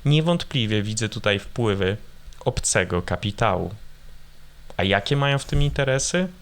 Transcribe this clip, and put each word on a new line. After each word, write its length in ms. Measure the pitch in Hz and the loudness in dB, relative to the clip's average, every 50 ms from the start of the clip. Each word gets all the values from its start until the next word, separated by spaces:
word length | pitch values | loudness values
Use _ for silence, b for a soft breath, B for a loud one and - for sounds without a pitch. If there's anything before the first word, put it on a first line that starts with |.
| - | 4
niewątpliwie 760 | 143 147 156 156 170 175 175 - - - 131 113 107 107 107 | 4 4 4 4 4 2 0 -2 -2 -2 -2 0 2 2 0
widzę 260 | 101 107 107 113 113 104 | 0 0 -2 -2 -2 -2
tutaj 300 | - 104 98 104 101 98 | -4 0 2 2 2 2
wpływy 580 | - - - - 120 107 101 98 95 92 104 110 - - - - - - - - - | -2 -6 -4 0 2 2 2 2 2 0 0 -2 -6 -14 -16 -16 -16 -16 -16 -4 -4
obcego 580 | - - - - - - 107 92 90 - 87 | -2 -2 -2 -2 0 2 2 2 2 0 -2
kapitału. 720 | 87 - 90 - - 101 98 - 117 107 92 87 87 90 107 107 - - - - - - - - - - - - - - - - - - - | 0 0 -4 -2 -2 -4 -2 0 2 2 2 0 -2 -4 -6 -10 -14 -16 -16 -16 -16 -16 -16 -16 -18 -18 -18 -18 -18 -18 -18 -18 -16 -8 -2
A 80 | - 90 | 0 2
jakie 320 | 95 98 101 101 - 143 | 4 2 2 2 2 2
mają 220 | 143 139 139 139 139 | 2 2 2 2 0
w 60 | - | 0
tym 180 | - - 147 | 0 2 4
interesy? 640 | 143 139 - - 139 131 131 135 - - - 175 185 180 - - | 4 4 2 0 2 2 2 0 0 0 0 0 0 -2 -4 -14